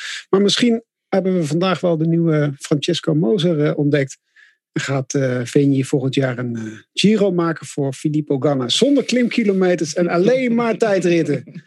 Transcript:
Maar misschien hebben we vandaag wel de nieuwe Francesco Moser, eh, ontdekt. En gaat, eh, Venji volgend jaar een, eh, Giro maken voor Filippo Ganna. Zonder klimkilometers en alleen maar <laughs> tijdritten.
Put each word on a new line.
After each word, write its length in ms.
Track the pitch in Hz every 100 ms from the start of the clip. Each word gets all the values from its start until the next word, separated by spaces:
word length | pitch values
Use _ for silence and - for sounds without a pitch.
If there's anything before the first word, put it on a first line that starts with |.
| - - -
Maar 120 | 190
misschien 420 | 202 - 240 226 - _ _
hebben 240 | 196 185 185
we 80 | 156
vandaag 340 | 156 185 180
wel 180 | 180 165
de 100 | 160
nieuwe 460 | 165 165 151 151 139
Francesco 560 | - 143 135 160 - 151
Moser, 500 | 196 220 170 156 151
eh, 120 | 151
ontdekt. 400 | 147 147 135 - _ _ _ _ _
En 100 | -
gaat, 320 | - 139 131
eh, 260 | 143 131 123
Venji 400 | 117 - 143 135 131
volgend 300 | 147 131 135
jaar 220 | 131 120
een, 180 | 123 117
eh, 80 | 110 107 -
Giro 380 | - 190 220 196
maken 340 | 175 170 160 143
voor 280 | - 139
Filippo 460 | 135 156 151 147 143
Ganna. 300 | 151 139 120
Zonder 340 | - 254 285
klimkilometers 880 | - 240 240 - 208 190 185 180 156
en 140 | - 175
alleen 480 | 175 196 254 254 233
maar 220 | 233 220
<laughs> 40 | 226
tijdritten. 560 | 196 180 170 147 139 - -